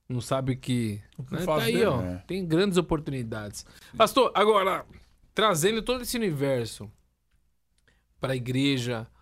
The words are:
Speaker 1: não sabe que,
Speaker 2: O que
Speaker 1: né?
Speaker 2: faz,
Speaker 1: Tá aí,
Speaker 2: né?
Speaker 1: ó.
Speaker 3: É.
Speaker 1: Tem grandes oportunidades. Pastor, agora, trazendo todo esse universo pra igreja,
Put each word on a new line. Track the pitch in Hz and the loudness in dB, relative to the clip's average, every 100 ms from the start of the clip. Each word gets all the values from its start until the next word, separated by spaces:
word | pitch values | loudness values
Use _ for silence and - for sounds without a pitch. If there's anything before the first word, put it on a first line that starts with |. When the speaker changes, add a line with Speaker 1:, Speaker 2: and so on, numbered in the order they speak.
| - | -6
Speaker 1:
não | 127 | -6
sabe | - 135 131 131 | -2 -2 0 -2
que, | - 123 113 101 - - | -2 0 0 -4 -10 -16
Speaker 2:
O | |
que | 127 | -8
Speaker 1:
né? | 185 | -4
Speaker 2:
faz, | 180 156 | 0 0
Speaker 1:
Tá | 226 | 2
aí, | - | 2
Speaker 2:
né? | 220 | 2
Speaker 1:
ó. | - | 2
Speaker 3:
É. | 90 90 - | -2 -6 -6
Speaker 1:
Tem | 185 175 | -6 0
grandes | 160 202 180 | 2 4 2
oportunidades. | 165 160 156 135 110 110 104 - - - - - | 2 -2 -2 -6 -6 -8 -8 -12 -16 -20 -6 2
Pastor, | 214 269 233 | 4 4 4
agora, | 180 208 208 190 165 - - - _ _ | 4 4 4 2 -2 -6 -20 -20 _ _
trazendo | - 214 165 185 220 | 0 2 2 2 0
todo | 220 254 | -2 -4
esse | 240 240 | -4 -2
universo | 208 143 139 127 110 - 107 - _ _ _ _ _ _ _ _ _ _ _ _ | -2 0 0 0 -2 -10 -16 -20 _ _ _ _ _ _ _ _ _ _ _ _
pra | 131 | -6
igreja, | 131 120 127 143 135 120 117 113 _ | -4 -2 0 2 2 -2 -6 -8 _